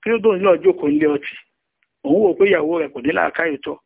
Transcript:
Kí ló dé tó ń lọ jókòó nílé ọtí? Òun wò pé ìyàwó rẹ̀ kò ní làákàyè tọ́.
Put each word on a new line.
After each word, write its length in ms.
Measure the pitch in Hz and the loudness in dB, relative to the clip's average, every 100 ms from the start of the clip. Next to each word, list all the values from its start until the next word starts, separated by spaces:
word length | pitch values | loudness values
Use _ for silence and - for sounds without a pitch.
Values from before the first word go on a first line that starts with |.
Kí 40 | - | -2
ló 80 | 226 | 0
dé 60 | |
tó 80 | 220 | 0
ń 120 | 190 | 0
lọ 100 | 196 | 2
jókòó 320 | 170 175 180 147 | 2 2 2 0
nílé 180 | 147 151 | 0 0
ọtí? 280 | 143 - - _ _ _ _ _ _ | -2 -6 -18 _ _ _ _ _ _
Òun 160 | 139 170 | -2 2
wò 100 | 208 | 2
pé 120 | 156 | 2
ìyàwó 280 | 196 180 151 170 | 2 2 0 -4
rẹ̀ 100 | 151 | -4
kò 100 | 143 | -6
ní 100 | 127 | -4
làákàyè 440 | 175 160 - 165 139 | -2 -2 -2 -6 -6
tọ́. 180 | - - | -10 -14